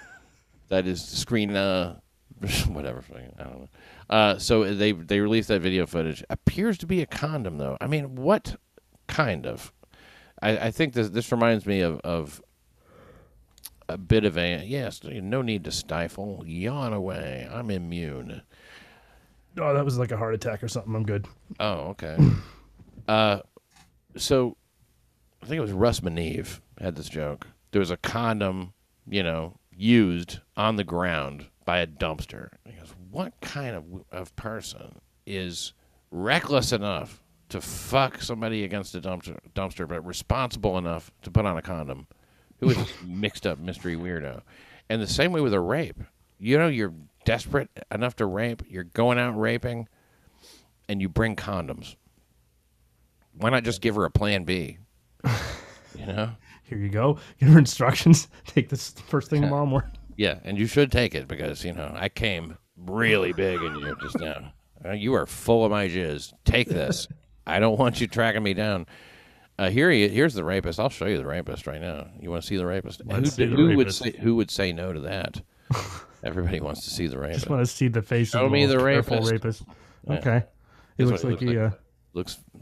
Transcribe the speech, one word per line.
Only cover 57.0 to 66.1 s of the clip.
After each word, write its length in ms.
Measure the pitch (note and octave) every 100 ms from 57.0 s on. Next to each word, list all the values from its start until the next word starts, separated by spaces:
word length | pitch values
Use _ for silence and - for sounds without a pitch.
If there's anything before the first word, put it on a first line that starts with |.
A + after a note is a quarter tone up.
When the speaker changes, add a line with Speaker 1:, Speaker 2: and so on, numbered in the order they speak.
| C3 D3 - -
Speaker 2:
Give 100 | C3+
her 80 | D#3
instructions. 720 | C3+ - B2+ - - D#3 - -
<laughs> 80 | -
Take 240 | - D3
this 220 | C3 -
first 400 | - - D3 -
thing 100 | D3+
Speaker 1:
Yeah. 60 | C#3+
Speaker 2:
tomorrow 180 | C#3+ C#3+
morning. 240 | C3+ - - - -
Speaker 1:
Yeah, 220 | G2+ C#2+
and 120 | - G2+
you 120 | A2+
should 240 | C#3+ C#3+
take 240 | B2 A2+ D2+
it 120 | C2+
because, 380 | C#2+ D2+ D2 F2
you 80 |
know, 180 | E2+ D2 D2+
I 100 | G2
came 460 | - A2 F2+ E2 E2+ _ -
really 560 | F2+ G2+ A2+ G#2+ F2+
big 300 | F2 F#2+ F2
in 100 | E2 D2+
you 160 | D2 C#2
just 200 | D2 -
now. 340 | D#2+ C#2+ C#2 - _ - F2
Uh, 60 |
you 240 | G#2 G#2+ B2
are 100 | D#2
full 400 | - - A#2 A2
of 60 |
my 160 | G#2 G2
jizz. 460 | F2 E2+